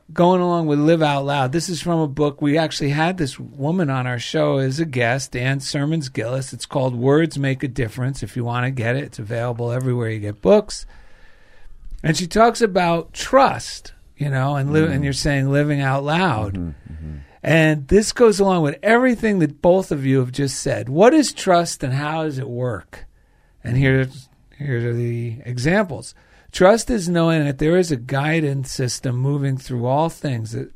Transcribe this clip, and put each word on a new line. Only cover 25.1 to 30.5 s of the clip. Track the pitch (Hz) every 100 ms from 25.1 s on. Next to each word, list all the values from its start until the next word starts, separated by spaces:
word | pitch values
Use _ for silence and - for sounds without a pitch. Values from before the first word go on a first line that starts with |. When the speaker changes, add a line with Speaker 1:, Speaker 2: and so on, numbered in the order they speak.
| 117 117 117 123
Speaker 1:
examples. | 123 139 196 185 123 - - _ _ -
Trust | - 185 220 233
is | 226 175
knowing | 170 165 160 143
that | 135
there | 151 180
is | 170
a | 127
guidance | 123 139 151 165 147 139 127
system | - 123 - 131 123
moving | 135 147 139 131
through | - 123 120
all | 143 165
things, | - 147 117 110